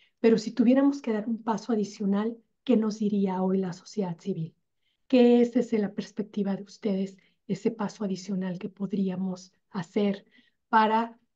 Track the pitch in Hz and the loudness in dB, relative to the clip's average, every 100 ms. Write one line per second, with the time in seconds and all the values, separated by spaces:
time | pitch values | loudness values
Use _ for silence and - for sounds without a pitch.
0 | _ _ 226 220 - - 233 269 277 277 | _ _ 4 4 2 2 4 6 4 0
1 | 233 214 233 220 233 208 - 214 202 - | -4 -4 -4 -6 -4 -6 -2 -2 -2 -4
2 | 196 196 220 233 _ _ - 214 220 208 | -2 0 -2 -6 _ _ 2 2 2 -2
3 | 208 202 190 185 190 190 185 175 - 208 | -2 0 0 0 0 0 -2 -8 -10 -6
4 | 180 170 196 180 160 - _ _ _ _ | -6 -6 -8 -6 -8 -12 _ _ _ _
5 | _ 254 240 240 240 247 - 220 202 - | _ 6 6 6 4 0 0 -2 -2 -6
6 | - - 202 208 196 190 202 - 214 190 | -10 -10 -8 -4 -4 -4 -10 -8 -4 -2
7 | 190 - _ _ - 185 233 - 202 - | -4 -10 _ _ -8 -4 -4 -4 -6 -6
8 | 202 185 - 185 185 175 208 - 190 202 | -6 -6 -6 -6 -6 -8 -10 -8 -6 -2
9 | 190 180 190 185 - _ _ 196 165 214 | -2 -2 -6 -8 -14 _ _ -10 -6 -2
10 | 202 196 - _ _ _ _ 226 214 220 | 0 -2 -10 _ _ _ _ 2 4 2
11 | 233 - _ | -2 -8 _